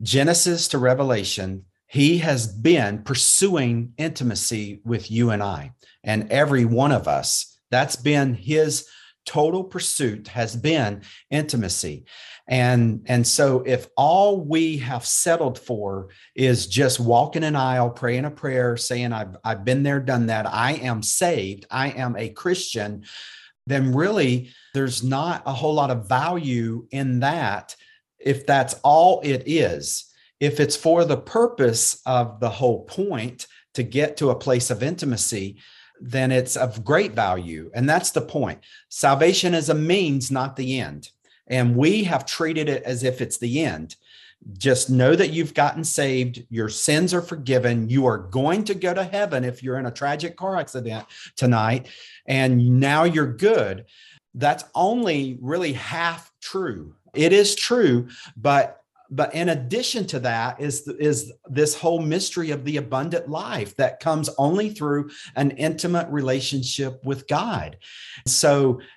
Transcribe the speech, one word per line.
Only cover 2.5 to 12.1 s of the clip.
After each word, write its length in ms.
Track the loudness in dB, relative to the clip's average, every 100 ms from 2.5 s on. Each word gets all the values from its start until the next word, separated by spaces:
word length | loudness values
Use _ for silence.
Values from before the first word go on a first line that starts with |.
| 0 4 4 4 -2
pursuing 920 | -4 0 2 4 4 2 2 0 -4 -6
intimacy 840 | -6 -2 -2 -2 -4 -4 -6 -10
with 260 | -6 -6 -4
you 200 | 0 2
and 120 | 2
I 300 | -2 -6 -10 -18 _ _
and 280 | -4 -2 0
every 340 | 2 2 4
one 280 | 2 4 4
of 140 | 2 2
us. 500 | -2 0 -4 -4 _ _
That's 260 | 0 0 -2
been 380 | 0 2 2
his 520 | -2 -2 2 2 0 -8 -20 -20 _
total 400 | -6 0 0 0
pursuit, 640 | -6 -6 -4 -2 -2 -4 -10
has 260 | -6 -4
been 480 | -2 0 0 0 -4 -14 -20 _
intimacy. 760 | -4 -2 -2 -2 -4 -6 -10 -16